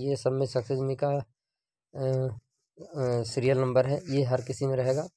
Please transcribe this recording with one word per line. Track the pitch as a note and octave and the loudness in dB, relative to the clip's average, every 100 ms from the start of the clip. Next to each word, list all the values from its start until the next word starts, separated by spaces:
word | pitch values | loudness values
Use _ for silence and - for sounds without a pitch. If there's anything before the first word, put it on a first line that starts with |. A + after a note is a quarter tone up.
| C3+ | -2
ये | C3+ | 0
सब | C3 | 0
में | C3 C3 | 0 0
सक्सेस | C3 A2+ C3+ | -2 -2 -2
मी | C3+ C3 | -2 -2
का, | C#3+ | 0
अ, | C#3+ - _ _ _ _ _ _ | 0 -4 _ _ _ _ _ _
अ, | C#3 C3 C3 C3 G#2+ - _ _ - - D3+ B2+ A#2+ | -6 -2 0 -2 -6 -16 _ _ -20 -12 -4 0 0
सीरियल | A2+ C3+ B2+ C3 | -2 0 2 4
नंबर | C3 B2+ C3 | 4 4 4
है, | C#3+ - | 0 0
ये | C#3 | 0
हर | B2+ B2+ | 2 0
किसी | B2 B2+ C3+ | -2 -4 -2
में | C3 | 0
रहेगा। | B2+ C3+ F3 | 0 0 -2